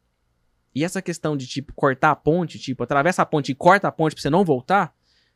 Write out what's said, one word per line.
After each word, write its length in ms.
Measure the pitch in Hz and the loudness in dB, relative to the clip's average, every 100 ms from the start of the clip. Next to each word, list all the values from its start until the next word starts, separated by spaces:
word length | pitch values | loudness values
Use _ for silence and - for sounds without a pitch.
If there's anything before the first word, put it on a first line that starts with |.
| _ _ _ _ _ _ _ 131 | _ _ _ _ _ _ _ -6
E 80 | |
essa 180 | 165 196 | -6 -6
questão 360 | - 165 160 147 | -8 -6 -4 -4
de, 100 | 127 | -6
tipo, 260 | - 147 | -10 -12
cortar 380 | - 143 131 156 | -2 -2 2 0
a 40 | 143 | 2
ponte, 420 | - 170 165 110 | 0 0 0 -8
tipo, 240 | - 131 | -10 -6
atravessa 380 | 120 143 151 185 | -2 0 2 0
a 40 | 175 | 0
ponte 280 | 156 135 | -2 -4
e 20 | 135 | 0
corta 320 | 175 196 156 | 4 4 2
a 40 | |
ponte 220 | - 160 | -2 -2
pra 80 | - | -2
você 80 | 143 | 0
não 140 | 160 | 2
voltar, 500 | 190 131 - 190 170 _ _ _ _ | 2 0 2 0 0 _ _ _ _